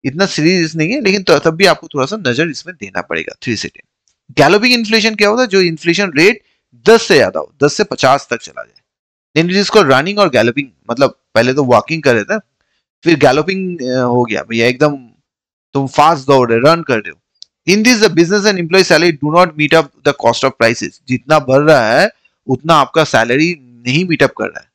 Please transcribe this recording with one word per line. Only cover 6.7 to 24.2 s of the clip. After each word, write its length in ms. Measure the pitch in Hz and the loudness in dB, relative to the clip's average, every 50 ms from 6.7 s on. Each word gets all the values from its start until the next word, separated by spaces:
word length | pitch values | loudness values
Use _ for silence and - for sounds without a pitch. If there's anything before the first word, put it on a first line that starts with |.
| _ 120 113 | _ _ _
दस 160 | - 226 220 | 2 4 4
से 120 | - - 170 | 2 0 0
ज्यादा 260 | 143 113 92 90 80 | 0 0 0 -2 -6
हो, 140 | 76 - _ _ 139 | -10 -10 _ _ -2
दस 100 | 147 - | -2 0
से 100 | - - | -2 -6
पचास 440 | - 135 - - 131 135 139 - _ | -6 -4 -2 0 0 0 0 -2 _
तक 120 | 117 113 | -10 -10
चला 200 | - - - - | -10 -16 -18 -18
जाए, 180 | 57 58 _ _ _ _ _ _ _ _ _ _ _ _ _ | -18 _ _ _ _ _ _ _ _ _ _ _ _ _ _
then 200 | 151 165 180 185 | -2 -2 0 0
it 80 | 202 202 | -2 -2
is 80 | - | 2
called 200 | - 214 190 135 | 2 2 4 4
running 260 | 131 127 143 185 202 208 | 2 2 0 -2 -2 -2
और 100 | 202 165 | -2 0
गैलोपिंग। 380 | 123 120 110 - - - 143 127 _ _ _ - | 2 0 0 0 -2 -4 -8 -10 _ _ _ -10
मतलब, 280 | 117 120 139 - - _ _ _ _ | -2 -2 -2 -2 -2 _ _ _ _
पहले 200 | 110 117 127 131 | 0 0 0 0
तो 100 | 143 143 | -2 2
वॉकिंग 380 | 123 120 107 - - 160 160 | 2 2 2 2 0 -8 -2
कर 120 | 147 139 120 | 0 0 0
रहे 100 | 110 101 | 0 0
थे, 140 | - 202 220 _ _ _ _ _ _ _ _ _ _ _ _ _ | -4 -6 -8 _ _ _ _ _ _ _ _ _ _ _ _ _
फिर 140 | 165 170 139 | 0 2 4
गैलोपिंग, 640 | 143 135 127 151 151 175 190 190 190 185 175 165 | 4 2 2 2 -2 -4 -6 -6 -6 -8 -8 -8
अ, 220 | 127 127 127 131 | -8 -4 -2 -2
हो 220 | 127 123 120 123 123 | -2 0 0 0 0
गया 180 | 117 107 - | 0 -2 -6
भैया, 240 | - 107 113 113 117 | -6 _ -2 0 0
एकदम 300 | 123 127 127 151 151 143 135 127 113 _ _ _ _ _ _ _ _ _ _ _ _ _ | 0 0 0 0 -2 -2 -4 -14 _ _ _ _ _ _ _ _ _ _ _ _ _ _
तुम 120 | 143 139 | -6 -6
फास्ट 400 | 127 - - 147 156 170 147 131 | -2 0 2 4 4 2 0 0
दौड़ 260 | 131 139 131 127 117 | 2 2 2 4 2
रहे, 60 | 113 113 | 0 2
रन 240 | 123 147 165 170 | 2 2 2 2
कर 120 | 165 - 127 | -2 -4 -4
रहे 160 | 110 101 87 | -4 -4 -8
हो। 100 | 73 _ _ _ _ _ - _ _ _ _ 165 | -18 _ _ _ _ _ -20 _ _ _ _ -2
In 160 | 185 214 220 | 0 2 2
this, 160 | 240 240 214 | 2 2 2
the 120 | 214 202 156 | 2 0 2
business 260 | 160 170 160 202 208 190 | 2 2 2 0 0 0
and 120 | 214 202 180 | 0 -2 -2
employee 280 | 170 160 175 190 180 - | -4 0 0 0 2 2
salary 200 | 180 151 170 175 | 2 2 2 0
do 220 | 165 139 - 151 156 | -2 -2 -4 0 2
not 180 | 175 180 170 | 2 2 2
meet 220 | 156 151 151 147 165 | 0 -4 -2 2 2
up 120 | 165 160 285 _ _ _ 147 | 0 0 -2 _ _ _ -4
the 60 | 139 _ - | -4 _ 0
cost 180 | 117 117 - - | 0 0 0 -2
of 60 | 135 - _ | -4 -2 _
prices। 380 | 117 113 120 - - 78 _ _ _ - | 0 0 0 -2 -8 -12 _ _ _ -6
जितना 300 | 127 123 _ 135 156 156 | -6 -6 _ 0 0 0
बढ़ 320 | 139 127 131 139 147 156 | 2 2 0 2 4 4
रहा 300 | 156 135 113 107 117 143 | 4 4 4 2 2 2
है, 100 | 185 220 _ _ _ _ _ _ _ | 0 -2 _ _ _ _ _ _ _
उतना 280 | - 131 123 - 160 165 | -6 -6 -4 0 2 2
आपका 300 | 151 139 - - 160 156 | 2 2 0 0 -2 0
सैलरी 520 | - - 123 113 117 123 139 160 170 175 151 | 2 2 0 0 2 0 0 0 -2 -2 -6
नहीं 440 | 131 123 120 117 120 123 131 156 185 | -14 -20 -20 -12 -6 -2 -2 -2 0
मीट 180 | 175 165 - | -2 0 0